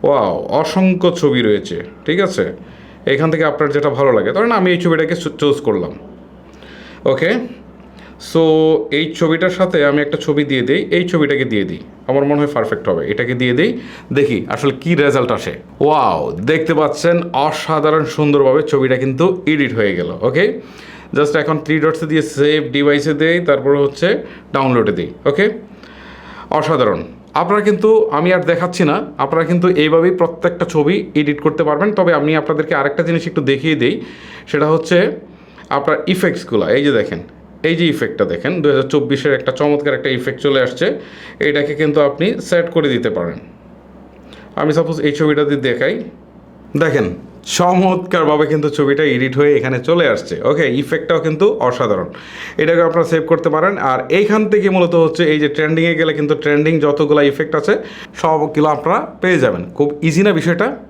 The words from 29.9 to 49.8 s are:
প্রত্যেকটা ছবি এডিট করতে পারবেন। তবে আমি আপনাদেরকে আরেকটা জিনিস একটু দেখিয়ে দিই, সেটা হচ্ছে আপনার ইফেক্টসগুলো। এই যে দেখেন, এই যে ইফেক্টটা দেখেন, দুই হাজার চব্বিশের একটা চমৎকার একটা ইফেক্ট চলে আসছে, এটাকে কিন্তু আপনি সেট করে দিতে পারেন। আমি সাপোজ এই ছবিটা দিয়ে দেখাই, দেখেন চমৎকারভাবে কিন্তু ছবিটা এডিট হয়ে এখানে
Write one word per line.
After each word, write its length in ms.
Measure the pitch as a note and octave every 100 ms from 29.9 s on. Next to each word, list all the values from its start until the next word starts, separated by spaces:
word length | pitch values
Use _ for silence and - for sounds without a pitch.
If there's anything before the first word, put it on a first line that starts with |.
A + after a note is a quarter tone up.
| E3 F3 F#3
প্রত্যেকটা 440 | E3+ - F3 F3 D#3+
ছবি 200 | D#3 D3 G3+ F#3+ D3+
এডিট 180 | D3 D3 D3+
করতে 160 | D3+ D3+
পারবেন। 200 | D3 G#3 G#3
তবে 140 | F3 D3+
আমি 120 | D3 D#3
আপনাদেরকে 340 | D#3 D3+ D#3 D3+
আরেকটা 220 | C#3 D3 E3
জিনিস 140 | E3+ E3
একটু 120 | - C3
দেখিয়ে 260 | C3+ D#3+ D3+
দিই, 120 | B2 - - - - - -
সেটা 160 | D3 D3+
হচ্ছে 240 | D#3+ D#3+ F3 F3+ - - - - - - C#3
আপনার 200 | D3+ D3+ -
ইফেক্টসগুলো। 520 | F#3 F3+ - - A2 E2+ B2
এই 60 | C#3+
যে 60 | A#2
দেখেন, 220 | G2 E2+ F2+ - - - D#3
এই 60 | E3
যে 60 | E3+
ইফেক্টটা 320 | - - - G2+
দেখেন, 200 | E2+ C3+ F3
দুই 80 | D3
হাজার 160 | C3+ B2+
চব্বিশের 380 | D3+ C3+ C3+ D3 C3+
একটা 140 | - C3
চমৎকার 360 | D3 C#3+ D3 B2+
একটা 120 | C3+ B2+
ইফেক্ট 200 | C3 - C#3+
চলে 140 | C#3 B2
আসছে, 200 | - F3+ - - - - - D3
এটাকে 240 | D3 C#3+ D3
কিন্তু 180 | D#3 D3 C#3+
আপনি 180 | C#3 F3 - -
সেট 180 | F3 E3+
করে 140 | E3 C#3+
দিতে 160 | A#2+ A#2+ F2+
পারেন। 220 | E2+ - - - - - - - - - - - - -
আমি 100 | D3+ D3+
সাপোজ 200 | D#3+ D#3 D3+
এই 60 | C#3+
ছবিটা 240 | D#3 D3 C#3+
দিয়ে 140 | C#3 B2+
দেখাই, 260 | A2+ C3+ A3+ - - - - - - - D3
দেখেন 240 | D#3+ C3 F#2 - - - - -
চমৎকারভাবে 840 | F3+ F3+ F#3+ F3+ F#3 F3 D3+ D3+ D3+
কিন্তু 160 | D3+ D3 D3
ছবিটা 260 | C#3+ C#3+ D3+
এডিট 200 | B2 C3 C3
হয়ে 120 | D3 C#3+
এখানে 200 | B2+ B2+